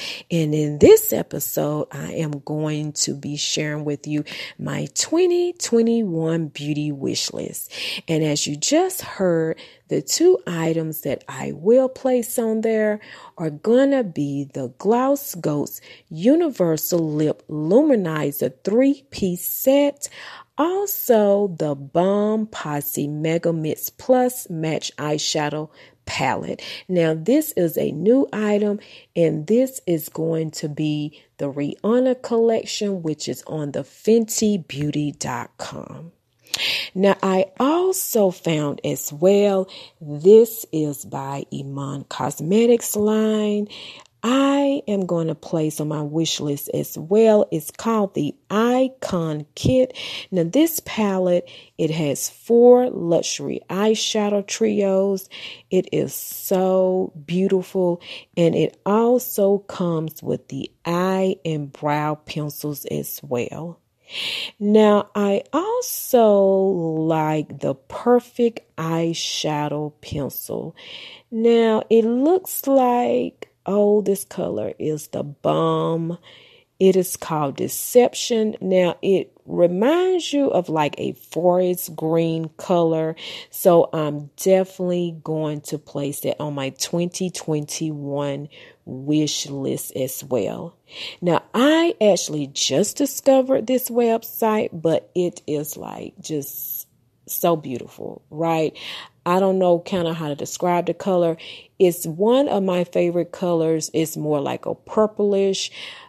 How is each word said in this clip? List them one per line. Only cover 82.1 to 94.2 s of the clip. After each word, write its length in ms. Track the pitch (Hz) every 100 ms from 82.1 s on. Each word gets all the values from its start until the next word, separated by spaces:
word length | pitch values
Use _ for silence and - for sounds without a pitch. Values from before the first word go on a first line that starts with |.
| 165 165 160 160 -
color. 580 | - 175 165 160 160 165 - - -
So 400 | - 196 170 -
I'm 360 | 160 151 147 147 -
definitely 800 | 190 185 185 - 180 175 175 160
going 380 | 160 156 151 147
to 180 | - 147
place 440 | - 143 143 151
it 120 | 139 -
on 140 | 151
my 160 | 139 135
twenty 640 | - - 170 175 - 185
twenty-one 1200 | - - 151 147 - 160 147 143 139 143 143 147 - - _ -
wish 600 | 131 139 151 147 - 151
list 480 | 139 135 135 - -
as 280 | 127 -
well. 540 | 139 123 98 113 170 - _ - - -
Now, 240 | 175 160 -
I 420 | 220 285 320 339 -
actually 480 | 208 180 - 151 139
just 480 | - - 135 208 -
discovered 680 | 285 - 277 269 254 262 220
this 240 | 254 -
website, 800 | 233 233 226